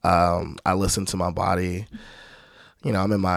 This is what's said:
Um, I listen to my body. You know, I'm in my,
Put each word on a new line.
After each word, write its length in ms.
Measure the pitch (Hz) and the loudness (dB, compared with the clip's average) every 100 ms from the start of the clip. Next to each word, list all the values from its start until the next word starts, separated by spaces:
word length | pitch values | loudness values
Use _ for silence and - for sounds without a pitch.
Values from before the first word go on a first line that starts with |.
Um, 540 | 95 87 87 87 82 - - | 4 4 4 2 -4 -4 -2
I 80 | |
listen 320 | 92 95 98 98 | 0 0 -2 -4
to 100 | 92 | -2
my 140 | 90 | -2
body. 560 | 85 95 90 90 90 110 - - - - - - - - _ | 0 0 0 -2 -4 -8 -14 -18 -20 -20 -20 -20 -20 -20 _
You 80 | - | -2
know, 80 | 101 | 0
I'm 100 | 98 | 2
in 80 | 104 | 2
my, 160 | 92 | 2